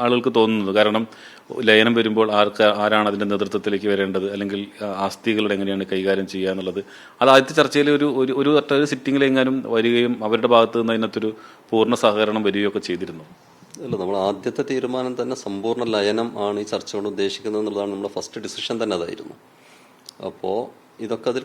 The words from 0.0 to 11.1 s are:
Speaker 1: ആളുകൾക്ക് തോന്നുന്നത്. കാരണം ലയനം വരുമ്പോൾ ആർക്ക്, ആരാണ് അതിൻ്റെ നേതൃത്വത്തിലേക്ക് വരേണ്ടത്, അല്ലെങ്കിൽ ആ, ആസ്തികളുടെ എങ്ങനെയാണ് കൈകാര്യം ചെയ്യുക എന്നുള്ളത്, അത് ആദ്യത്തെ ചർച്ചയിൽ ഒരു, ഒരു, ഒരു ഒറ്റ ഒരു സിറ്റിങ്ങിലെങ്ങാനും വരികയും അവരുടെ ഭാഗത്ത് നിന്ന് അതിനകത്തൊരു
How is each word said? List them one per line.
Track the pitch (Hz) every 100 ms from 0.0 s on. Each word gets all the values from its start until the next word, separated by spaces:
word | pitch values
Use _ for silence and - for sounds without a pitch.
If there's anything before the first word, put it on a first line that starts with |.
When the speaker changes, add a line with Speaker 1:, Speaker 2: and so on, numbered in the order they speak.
Speaker 1:
ആളുകൾക്ക് | 120 123 120 117
തോന്നുന്നത്. | 110 110 95 101
കാരണം | 104 107 113 - - - - - 110
ലയനം | 107 113 117
വരുമ്പോൾ | 110 107 110 104
ആർക്ക്, | 104 - 107 104
ആരാണ് | 104 107 104
അതിൻ്റെ | 101 104
നേതൃത്വത്തിലേക്ക് | 101 98 104 104 101 104
വരേണ്ടത്, | 98 95 92 98
അല്ലെങ്കിൽ | 101 101 98 101 -
ആ, | 104 95 98
ആസ്തികളുടെ | - 113 107 104 98
എങ്ങനെയാണ് | 98 98 92
കൈകാര്യം | 95 95 98 95
ചെയ്യുക | 98 95
എന്നുള്ളത്, | 95 92 90 - - - -
അത് | 131
ആദ്യത്തെ | 135 135 160
ചർച്ചയിൽ | 139 147 147 147
ഒരു, | 147 131
ഒരു, | 131 131
ഒരു | 139 151
ഒറ്റ | 143 139
ഒരു | 147
സിറ്റിങ്ങിലെങ്ങാനും | 139 139 139 139 131 131 135 117 117
വരികയും | 113 120 120 117 107
അവരുടെ | 113 120
ഭാഗത്ത് | 117 113 117
നിന്ന് | 113 113
അതിനകത്തൊരു | 110